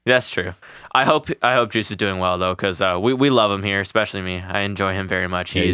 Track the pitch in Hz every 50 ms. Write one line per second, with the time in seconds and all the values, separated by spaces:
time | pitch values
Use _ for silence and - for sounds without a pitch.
0 | - 120 123 123 - - - - 87 95 92 - - - - - - - - 127
1 | 135 - 156 151 - - 165 - - 120 127 127 120 104 - 113 104 - 107 90
2 | 107 98 95 92 92 90 90 90 92 92 92 - - 98 90 85 98 92 90 90
3 | 101 123 135 127 139 143 131 120 107 101 101 98 98 101 98 98 98 - - 110
4 | 107 - - 98 92 92 90 90 92 92 95 101 101 101 101 92 98 95 95 98
5 | 95 95 101 92 90 90 90 90 90 - - 90 87 92